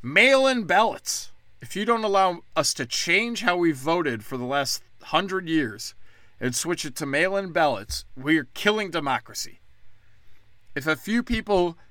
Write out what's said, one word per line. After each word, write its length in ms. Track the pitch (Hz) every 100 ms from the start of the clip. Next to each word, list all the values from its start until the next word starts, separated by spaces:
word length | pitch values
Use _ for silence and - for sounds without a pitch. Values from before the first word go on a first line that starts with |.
"Mail-in 640 | 120 160 247 269 269 247
ballots. 680 | 175 175 220 139 - - - - - -
If 140 | -
you 100 | 190
don't 200 | 214 233
allow 400 | 220 196 190 175 -
us 180 | - 147
to 120 | - 123
change 540 | - - 180 233 233
how 160 | - 180
we 160 | 170
voted 520 | 135 135 170 151 113
for 120 | 104 131
the 80 |
last 400 | 123 139 135 - - -
hundred 460 | - 160 196 190 175
years 460 | 160 127 104 - - - - - -
and 160 | 127
switch 300 | 123 160 175
it 100 | 151 -
to 100 | 143
mail-in 460 | 139 180 196 196
ballots, 520 | 165 151 110 104 - - -
we're 300 | 131 160 131
killing 380 | - 208 214 196
democracy." 680 | 165 143 120 - 107 - - - - - - - - - - - - - -
If 100 | 143
a 80 |
few 300 | 156 - 226
people 520 | 240 233 214 196 175 165 -